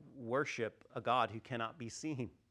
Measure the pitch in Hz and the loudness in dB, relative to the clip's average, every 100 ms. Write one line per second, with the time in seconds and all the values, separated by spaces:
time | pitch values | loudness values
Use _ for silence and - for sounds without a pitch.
0 | - 131 113 131 147 - 107 - - 127 | -14 -8 0 2 2 0 -2 -4 -10 -2
1 | 117 123 113 110 - 120 113 - 117 - | 4 4 4 0 -4 -2 -2 -4 -10 -6
2 | 156 135 107 - _ | -4 -2 -4 -8 _